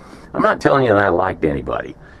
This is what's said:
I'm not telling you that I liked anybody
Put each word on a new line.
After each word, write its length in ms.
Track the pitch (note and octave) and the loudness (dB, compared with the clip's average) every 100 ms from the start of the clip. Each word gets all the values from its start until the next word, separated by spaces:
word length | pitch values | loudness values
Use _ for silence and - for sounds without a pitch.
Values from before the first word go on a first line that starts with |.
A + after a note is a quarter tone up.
| - - - | -20 -20 -10
I'm 80 | C3 | -2
not 180 | G#3+ - | 0 0
telling 240 | D3+ C#3+ | 2 2
you 80 | B2+ | 4
that 100 | G2+ | 4
I 60 | G2 | 2
liked 380 | F2 F#2 - D#2+ | 2 0 -2 -2
anybody 500 | C#2 B1 A#1 B1+ - - - | -2 -4 -6 -8 -14 -20 -20